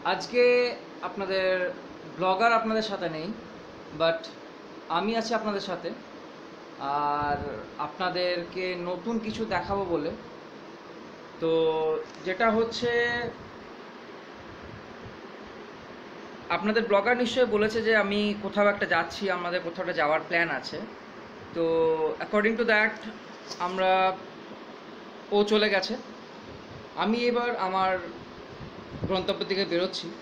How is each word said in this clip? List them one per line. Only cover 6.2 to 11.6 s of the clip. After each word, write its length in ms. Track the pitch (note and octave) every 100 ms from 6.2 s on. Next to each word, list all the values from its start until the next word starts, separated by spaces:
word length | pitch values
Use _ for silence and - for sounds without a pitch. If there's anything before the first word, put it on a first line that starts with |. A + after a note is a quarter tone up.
| - - - - - -
আর 580 | C#3 C#3+ C#3+ D3 D3 C#3+ C#3+ G#2+ - -
আপনাদেরকে 960 | D3+ - F3+ F3 F3+ F3 E3+ F#3 F#3 F3+
নতুন 400 | F3 F3+ G3+ A3+
কিছু 260 | A3 G#3+
দেখাবো 400 | G#3+ F#3 F3+ G3
বলে। 260 | F#3 E3 D3 A2 - - - - - - - - - - - -
তো 100 | D#3+ E3